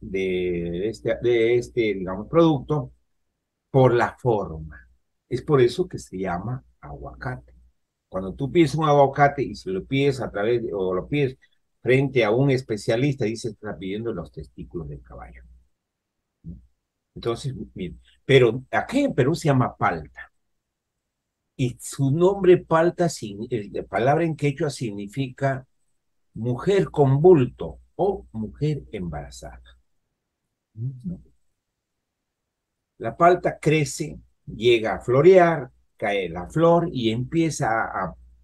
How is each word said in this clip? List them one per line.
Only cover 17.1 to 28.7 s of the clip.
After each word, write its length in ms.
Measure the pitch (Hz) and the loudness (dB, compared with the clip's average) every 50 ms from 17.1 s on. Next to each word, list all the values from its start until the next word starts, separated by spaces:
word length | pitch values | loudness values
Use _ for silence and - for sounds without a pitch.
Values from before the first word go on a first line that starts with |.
| _ | _
Entonces, 380 | 90 98 117 117 117 - 135 127 113 104 - - | -8 -6 -6 -6 -4 -6 -8 -10 -10 -12 -14 -12
mira, 220 | 101 92 82 76 - _ _ _ _ _ | -12 -12 -12 -12 -16 _ _ _ _ _
pero 380 | - 135 131 123 113 113 131 131 - | 4 6 6 6 6 4 0 -6 -4
aquí 300 | - - - - 233 277 | -4 -4 -4 -2 0 0
en 120 | 285 262 - | 0 0 0
Perú 220 | 151 123 139 170 | 0 0 0 0
se 120 | 165 - 151 | 0 0 2
llama 280 | 135 127 123 110 - | 2 2 2 0 -2
palta. 560 | - 117 101 87 80 76 - - - - - _ _ _ _ _ _ _ _ _ _ _ _ _ _ _ _ _ _ _ _ _ _ _ _ _ | -4 -4 -2 -2 -4 -8 -14 -18 -20 -20 -20 _ _ _ _ _ _ _ _ _ _ _ _ _ _ _ _ _ _ _ _ _ _ _ _ _
Y 220 | - 131 123 - - | -4 -4 -4 -4 -8
su 320 | - - - - 139 131 | -14 -12 -6 -2 -2 0
nombre 460 | 139 165 175 190 202 196 185 180 180 175 | 2 4 4 2 2 4 6 6 6 6
palta, 500 | - - 165 160 170 175 - - 175 165 | 4 2 2 2 4 2 2 0 -2 -2
sin-, 400 | - - 117 107 101 98 113 127 | -2 -4 -10 -12 -10 -10 -8 -6
el, 220 | 127 107 101 - | -6 -6 -6 -6
la 120 | - 98 92 | -8 -10 -8
palabra 420 | - 95 98 113 135 147 160 170 | -4 -2 0 2 2 2 2 0
en 100 | 165 151 | -2 -2
quechua 340 | - 147 147 135 - 165 143 | -2 -2 -2 -2 -2 -4 -4
significa 960 | 131 - 135 110 101 101 101 101 - 139 135 127 127 - 135 135 135 131 - _ _ _ _ _ _ _ _ _ _ _ _ _ _ | -4 -6 -8 -8 -8 -8 -12 -10 -8 -8 -8 -8 -6 -4 -4 -2 -2 -4 -8 _ _ _ _ _ _ _ _ _ _ _ _ _ _
mujer 560 | 110 110 123 123 123 - 180 202 190 160 - | -8 -6 -4 -4 -2 0 2 2 2 0 0
con 300 | - 147 143 131 135 143 | 2 2 4 4 4 6
bulto 580 | 151 185 185 143 123 - - - 87 82 - - - _ _ | 8 8 8 8 6 2 -2 -8 -12 -12 -12 -14 -20 _ _
o 320 | - - - - - - - - | -4 -2 -2 -2 -4 -10 -12 -10
mujer 500 | 110 107 104 - - 147 151 | -10 -10 -10 -6 -4 -4 -4